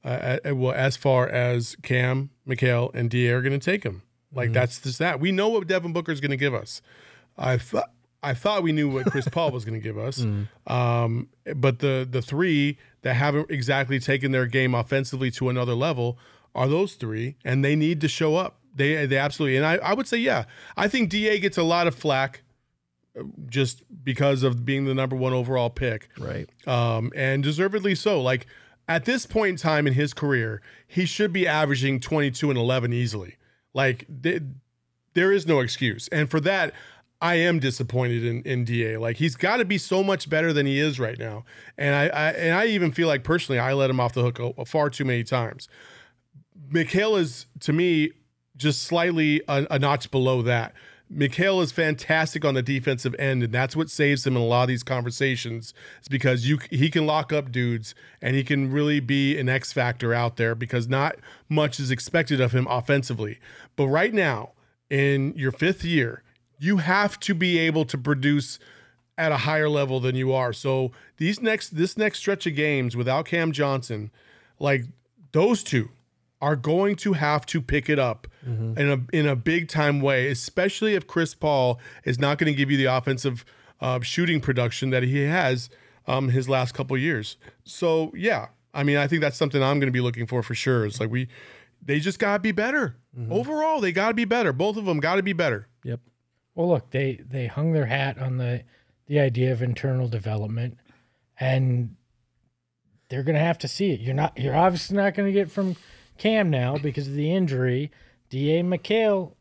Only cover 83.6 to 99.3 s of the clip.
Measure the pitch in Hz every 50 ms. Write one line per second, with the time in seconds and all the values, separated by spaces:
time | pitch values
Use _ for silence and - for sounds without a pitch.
83.6 | _ - _ _ 135 131 127 123 120 - - - 175 175 165 147 - - 135 123
84.6 | 120 120 - - - 135 127 127 127 127 135 143 139 143 165 185 175 131 131 123
85.6 | 120 - - - _ _ _ _ _ - 127 131 135 131 123 135 127 127 135 131
86.6 | 127 123 - - 135 131 139 131 131 165 160 113 107 - - _ _ - _ _
87.6 | _ - - - 185 170 160 160 160 - - - 175 220 208 113 107 - _ _
88.6 | _ _ _ 139 143 143 143 147 143 139 165 165 151 147 135 - 160 143 131 139
89.6 | 135 135 143 147 139 135 123 123 123 123 120 117 117 - 127 123 113 - 117 -
90.6 | - 131 131 120 110 104 104 - 110 113 113 123 127 120 - - - - - -
91.6 | - _ _ _ - - 139 151 151 190 190 - 226 202 202 208 185 220 196 180
92.6 | 214 247 269 302 254 147 120 - _ _ - 127 120 113 165 208 247 277 311 302
93.6 | 311 320 320 294 214 185 170 190 196 226 233 214 233 190 220 247 233 175 131 127
94.6 | 175 208 214 220 208 185 170 151 143 160 180 196 196 202 190 165 170 147 117 101
95.6 | 107 _ _ _ _ 123 117 120 _ _ _ _ _ _ _ _ _ _ _ 175
96.6 | 170 175 170 - - - - 131 139 135 127 - - 131 127 139 123 117 - 139
97.6 | 151 165 165 156 139 117 123 139 135 139 131 - 131 131 127 127 127 120 123 123
98.6 | - _ _ _ _ _ _ _ _ - 147 147 143 135